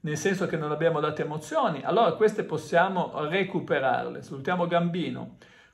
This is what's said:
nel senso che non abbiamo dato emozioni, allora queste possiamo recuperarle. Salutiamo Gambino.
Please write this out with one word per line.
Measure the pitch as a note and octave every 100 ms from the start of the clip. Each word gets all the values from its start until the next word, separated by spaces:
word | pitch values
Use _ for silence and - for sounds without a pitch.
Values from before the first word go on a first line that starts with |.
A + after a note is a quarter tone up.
nel | D#3+ D3+
senso | G3 F#3 E3+
che | D#3+
non | D3+
abbiamo | D3+ E3 D3+
dato | D3+ D3+
emozioni, | D3+ D#3 - D#4 B3 D3+
allora | - F#3 G#3+
queste | E3 G#3+ G#3+
possiamo | F3+ D#3 - E3+ F#3 F3+ D3+ - D3+
recuperarle. | F3+ F#3+ F3 C3+ D3+ C3 A#2+ A#2+ B2+
Salutiamo | C3+ C#3 C#3+ F3+ E3+
Gambino. | E3+ E3+ F3 C#3+ B2 A#2+ - - - _